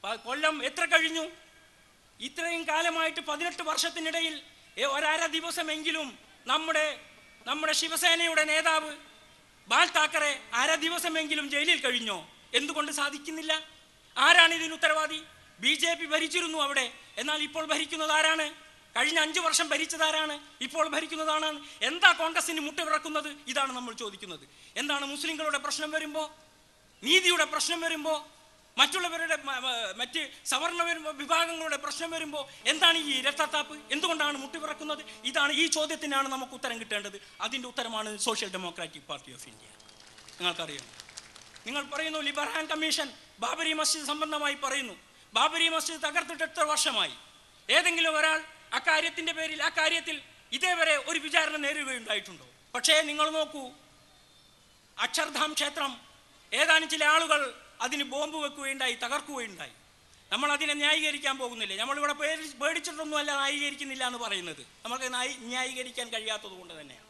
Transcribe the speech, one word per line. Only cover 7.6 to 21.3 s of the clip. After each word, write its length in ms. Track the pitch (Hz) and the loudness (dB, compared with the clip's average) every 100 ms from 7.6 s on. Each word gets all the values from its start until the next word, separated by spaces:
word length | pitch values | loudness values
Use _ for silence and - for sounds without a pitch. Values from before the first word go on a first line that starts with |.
| 311 | 0
ശിവസേനയുടെ 720 | 311 330 330 349 339 339 311 | 0 0 2 4 4 4 4
നേതാവ് 480 | 311 311 320 320 311 294 - - - - - - - | 4 4 4 2 0 -12 -16 -20 -20 -20 -20 -20 2
ബാൽ 200 | 247 349 330 | 4 6 4
താക്കറെ 440 | 302 320 294 262 - | 2 2 0 -2 -2
അര 220 | 233 277 320 | 0 2 2
ദിവസമെങ്കിലും 760 | 320 339 349 320 311 302 285 | 0 0 -2 -2 -2 -2 0
ജയിലിൽ 260 | 285 311 330 262 | 0 2 4 2
കഴിഞ്ഞോ? 320 | 247 226 185 - - - | 0 -2 -6 -8 -20 -2
എന്തുകൊണ്ട് 380 | 240 285 302 294 | 0 0 -2 -2
സാധിക്കുന്നില്ല? 600 | 294 285 285 294 320 311 311 311 - - - - - | 0 -2 -2 -8 -8 -2 -4 -4 -20 -20 -20 -12 4
ആരാണ് 360 | 277 349 330 | 8 10 8
ഇതിന് 200 | 330 320 | 6 -2
ഉത്തരവാദി? 460 | 320 320 311 302 311 311 - - - | 0 2 2 0 -4 -12 -20 -20 -4
ബി 140 | 233 311 | 0 2
ജെ 120 | 330 | 2
പി 120 | 330 320 | 0 0
ഭരിച്ചിരുന്നു 520 | 311 320 359 339 311 277 | 0 0 0 -2 -2 0
അവിടെ, 200 | 285 247 - - - | 0 -2 -6 -14 -6
എന്നാൽ 220 | 294 302 294 | -4 -2 -2
ഇപ്പോൾ 180 | 320 311 | -4 -2
ഭരിക്കുന്നത് 460 | 311 311 320 311 | -2 -2 -2 2
ആരാണ്? 340 | 311 311 320 302 320 - - - 226 | 4 4 2 -2 -6 -20 -20 -8 0
കഴിഞ്ഞ 220 | 285 330 | 2 2
അഞ്ച് 200 | 311 320 | 2 2
വർഷം 280 | 330 311 320 | 2 2 2
ഭരിച്ചതാരാണ്? 680 | 302 320 311 311 311 311 294 - - | 0 0 0 2 2 -2 -4 -12 -10
ഇപ്പോൾ 240 | 254 320 311 | -6 0 0
ഭരിക്കുന്നതാണ്. 600 | 294 320 320 311 | 0 -4 -4 0